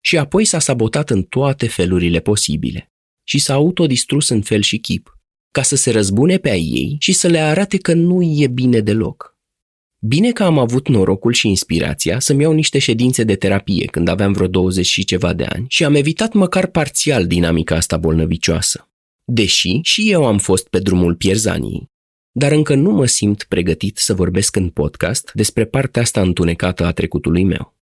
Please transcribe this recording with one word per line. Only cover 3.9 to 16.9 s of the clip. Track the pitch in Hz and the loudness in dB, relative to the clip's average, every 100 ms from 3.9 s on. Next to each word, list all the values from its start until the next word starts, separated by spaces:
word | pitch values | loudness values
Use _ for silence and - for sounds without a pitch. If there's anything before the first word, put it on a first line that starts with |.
| 123 - 139 147 | 0 -2 -2 0
în | 117 | -2
fel | 104 107 | 0 0
și | 101 107 | 0 -4
chip, | - 87 - - _ _ _ | -4 -6 -8 -20 _ _ _
ca | - | -4
să | 127 139 | 0 0
se | - | 2
răzbune | 110 98 101 156 185 | 2 2 2 2 2
pe | 156 | 0
ai | 98 80 | -2 -2
ei | 58 69 147 | -2 -4 -4
și | - | -2
să | 185 180 | 0 2
le | 165 | 2
arate | 156 160 202 196 | 2 0 0 -2
că | - | 0
nu | 165 170 180 | 2 2 2
e | 175 147 143 | 2 2 0
bine | 123 127 120 | 2 2 2
deloc. | 104 107 107 - - _ _ _ _ _ _ _ | 2 0 -2 -6 -20 _ _ _ _ _ _ _
Bine | 110 139 233 | -2 2 2
că | 240 | 2
am | 190 156 | 2 2
avut | 120 123 - | 2 0 2
norocul | 120 92 98 117 | 2 2 2 0
și | 120 110 | 0 2
inspirația | 98 - 82 78 - 82 104 | 0 0 -2 -2 -2 -2 -2
să-mi | - 139 | 0 2
iau | 151 | 2
niște | 156 156 139 | 2 0 0
ședințe | 135 113 123 127 | 0 0 0 0
de | 110 98 | 0 0
terapie | 98 98 - 87 | 0 0 0 -4
când | - - 85 | -2 -2 -2
aveam | 87 101 | 0 0
vreo | 98 92 | 0 0
douăzeci | 92 92 92 90 | 2 0 0 0
și | - | -2
ceva | 98 90 90 | -2 -2 -2
de | 85 | -2
ani | - - 123 | -4 -6 -4
și | - | -2
am | 151 | 2
evitat | 143 143 160 220 | 2 2 0 0
măcar | 214 180 185 185 | 2 2 0 0
parțial | - 143 | -2 -2